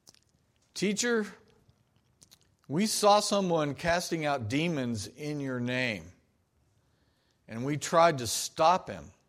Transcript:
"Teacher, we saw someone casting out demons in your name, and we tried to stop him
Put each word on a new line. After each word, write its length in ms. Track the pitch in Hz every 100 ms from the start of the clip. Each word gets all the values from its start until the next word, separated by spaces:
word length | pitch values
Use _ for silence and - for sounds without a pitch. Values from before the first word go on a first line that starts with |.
| - _ _ _ _ _ _
"Teacher, 520 | - 196 202 240 233 196 - - _ _ _ _ _ _ _ - - _ _ -
we 180 | 147 214
saw 320 | - 208 208
someone 560 | 208 202 185 165 147
casting 500 | 135 170 175 - 165
out 240 | 147 139 107
demons 600 | 139 170 151 123 110 98
in 320 | - 147 147
your 180 | 135 127
name, 460 | 120 127 127 98 82 - _ _ _ _ _ _ _ _ _ _ _ _ -
and 160 | 110
we 120 | 135 151
tried 420 | - 170 170 143
to 100 | 117
stop 600 | - - - 160 185 -
him 220 | 92 71 -